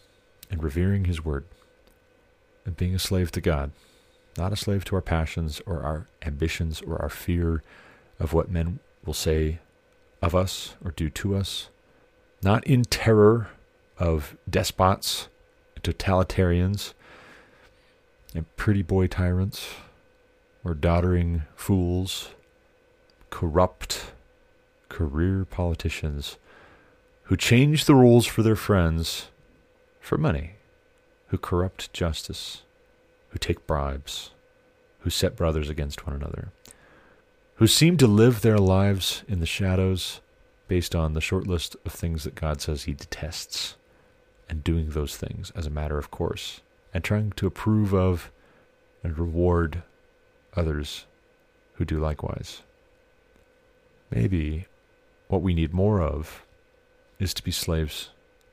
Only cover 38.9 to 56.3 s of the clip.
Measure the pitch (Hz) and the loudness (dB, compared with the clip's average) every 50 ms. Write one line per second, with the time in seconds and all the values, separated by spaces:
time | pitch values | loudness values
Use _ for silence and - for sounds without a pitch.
38.9 | 101 92 87 - - - - - 101 87 82 - - - 101 92 92 92 95 95 | 2 0 -2 -4 -6 -6 -6 -6 -4 -2 -2 -4 -2 -2 -2 0 2 2 2 2
39.9 | 95 90 - - - - _ _ _ _ _ _ _ _ _ - 92 90 85 - | 0 -2 -4 -8 -10 -14 _ _ _ _ _ _ _ _ _ -2 0 0 0 0
40.9 | - 85 80 78 78 80 80 - 98 92 - 98 90 82 - - - - _ 87 | 0 0 0 0 0 -2 -2 -2 -2 -2 -2 -2 -2 -4 -4 -6 -12 -12 _ -12
41.9 | - - - 85 82 78 71 - - - 82 78 76 71 - - 78 73 - - | -8 -6 -4 -4 -4 -4 -6 -8 -8 -4 -4 -4 -2 -2 -4 -6 -6 -4 -4 -6
42.9 | 73 71 - - - - - 78 - - - - - - - - - _ _ _ | -8 -8 -8 -12 -10 -10 -8 -10 -10 -12 -12 -10 -8 -8 -8 -10 -12 _ _ _
43.9 | _ _ _ _ _ _ _ _ _ _ _ - 78 76 71 82 82 82 78 76 | _ _ _ _ _ _ _ _ _ _ _ -10 -10 -6 -2 0 0 0 0 -2
44.9 | 73 78 73 69 - - - - - - 87 - - - 80 76 73 76 76 76 | -2 -4 -4 -4 -6 -10 -10 -10 -10 -12 -12 -12 -10 -8 -8 -6 -4 -6 -4 -4
45.9 | 76 73 71 - - - 87 82 - - - - - - _ _ _ _ _ _ | -4 -6 -6 -8 -6 -4 -4 -4 -4 -6 -10 -12 -14 -16 _ _ _ _ _ _
46.9 | - 90 - - 107 107 107 104 101 - - 92 - - - 110 110 107 107 98 | -8 -6 -2 -2 -2 0 -2 -2 -4 -2 -4 -4 -4 -2 0 2 2 2 2 2
47.9 | 98 95 92 92 90 85 - - - _ _ _ _ _ _ _ _ _ _ _ | 2 4 4 2 2 0 -4 -12 -20 _ _ _ _ _ _ _ _ _ _ _
48.9 | _ _ - 85 78 78 85 85 80 82 87 90 87 85 85 78 76 90 - - | _ _ -8 -6 -4 -2 -4 -2 0 2 4 4 4 4 2 0 -2 -8 -12 -12
49.9 | _ _ _ _ _ _ _ _ _ _ _ _ - - 85 80 76 76 73 - | _ _ _ _ _ _ _ _ _ _ _ _ -4 -2 -2 -2 -2 -4 -6 -8
50.9 | - - - _ _ _ _ _ _ _ _ _ _ _ _ _ _ - 87 78 | -10 -14 -16 _ _ _ _ _ _ _ _ _ _ _ _ _ _ -6 -4 -2
51.9 | 80 78 76 78 73 - - - - - - - - - - _ _ _ _ _ | -2 -2 -2 -2 -4 -4 -6 -8 -8 -8 -10 -14 -16 -20 -20 _ _ _ _ _
52.9 | _ _ _ _ _ _ _ _ _ _ _ _ _ _ _ _ _ _ _ _ | _ _ _ _ _ _ _ _ _ _ _ _ _ _ _ _ _ _ _ _
53.9 | _ _ _ _ - - 117 101 95 85 76 76 78 80 90 - _ _ _ _ | _ _ _ _ -2 0 0 2 0 0 0 -2 -4 -6 -8 -12 _ _ _ _
54.9 | _ _ _ _ _ _ _ _ 98 92 82 95 87 82 82 73 82 90 95 104 | _ _ _ _ _ _ _ _ -2 0 2 2 2 2 0 0 2 2 2 2
55.9 | 107 98 82 73 71 73 78 - | 2 2 2 0 -2 -4 -8 -10